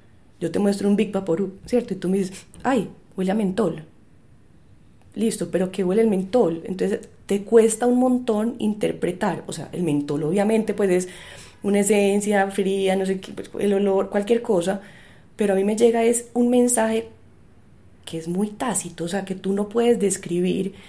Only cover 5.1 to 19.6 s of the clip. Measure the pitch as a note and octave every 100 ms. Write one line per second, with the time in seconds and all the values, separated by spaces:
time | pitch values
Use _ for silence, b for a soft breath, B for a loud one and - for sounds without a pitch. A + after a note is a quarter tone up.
5.1 | G3+ A3 - F3 F#3 F#3 G3 F3+ G#3 A3+
6.1 | F#3+ F#3+ B3 G3+ E3 - F#3 F#3+ G#3+ -
7.1 | - - G3+ G3+ A3+ A3 A3 B3 B3 B3+
8.1 | B3 B3 G#3 A3+ - G#3 G#3 E3 - E3+
9.1 | F3+ G3+ D#3+ - D#3 - - E3+ D3 C#3+
10.1 | D3 D#3 G3+ G3+ A3 A3 F#3+ G3 F3+ F3+
11.1 | B B B B B G3+ G3+ G3+ G#3 G3+
12.1 | G3+ G3+ G3+ G3 G3+ F#3+ G3 F#3+ F#3+ F#3+
13.1 | F#3+ - - - - G3+ G3 G3+ G3 G3
14.1 | G3+ G3+ A#3 A#3+ F#3+ F3 G3+ B B B
15.1 | B B - G#3 F#3+ G3+ A3 A#3 A#3 A3+
16.1 | A#3 - A#3+ A#3+ B3 B3 A#3+ A3 A3+ A3+
17.1 | - - - - - - - - - -
18.1 | D#3+ E3 F3+ G#3 G#3 C4 F3+ F3 E3 E3
19.1 | G3 F#3+ F#3+ F#3+ G3